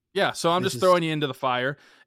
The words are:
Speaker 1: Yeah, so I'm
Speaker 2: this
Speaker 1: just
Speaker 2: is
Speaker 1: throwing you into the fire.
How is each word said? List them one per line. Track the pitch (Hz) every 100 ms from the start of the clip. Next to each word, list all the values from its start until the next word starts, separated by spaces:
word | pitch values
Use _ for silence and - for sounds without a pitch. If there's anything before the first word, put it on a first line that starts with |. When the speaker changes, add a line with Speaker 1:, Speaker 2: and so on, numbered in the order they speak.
| _
Speaker 1:
Yeah, | 190 165
so | - 165
I'm | 175
Speaker 2:
this | 185
Speaker 1:
just | 131
Speaker 2:
is | 185
Speaker 1:
throwing | 180
you | 160
into | 156 147
the |
fire. | - 135 123 131 147 - _